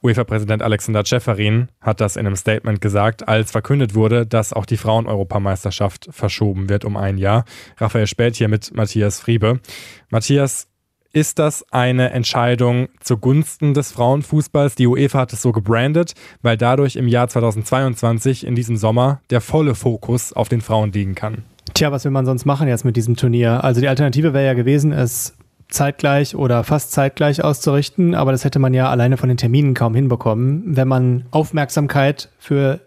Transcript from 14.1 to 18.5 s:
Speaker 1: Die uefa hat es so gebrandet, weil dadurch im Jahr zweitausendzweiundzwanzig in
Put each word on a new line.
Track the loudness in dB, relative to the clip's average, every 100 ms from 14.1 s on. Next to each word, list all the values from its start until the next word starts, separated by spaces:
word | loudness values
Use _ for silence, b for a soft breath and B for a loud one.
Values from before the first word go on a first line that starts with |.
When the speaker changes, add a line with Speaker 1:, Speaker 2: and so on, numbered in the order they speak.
| 2 0 -2 0 0 0
Speaker 1:
Die | 2 2
uefa | 4 2 0
hat | -2
es | -2
so | -2
gebrandet, | 0 0 0 2 0 -2 -6 B B
weil | -2 0
dadurch | 2 2 0 0
im | 0
Jahr | 2 2
zweitausendzweiundzwanzig | 0 0 -2 -2 0 0 -2 0 0 0 -2
in | -2